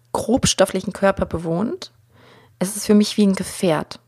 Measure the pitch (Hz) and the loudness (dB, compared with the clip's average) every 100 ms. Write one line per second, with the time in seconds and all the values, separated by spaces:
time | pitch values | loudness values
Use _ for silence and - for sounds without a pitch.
0 | _ - - 262 - - 190 190 190 - | _ -6 0 2 2 2 2 0 -6 -2
1 | 196 190 - 165 170 170 233 381 - _ | 0 0 -2 -4 -4 -2 -2 -6 -12 _
2 | _ _ - - _ - 185 208 - 208 | _ _ -20 -20 _ -8 -6 -4 2 4
3 | 208 - 202 190 190 - 185 156 - - | 4 2 2 2 -4 -2 0 0 -4 -12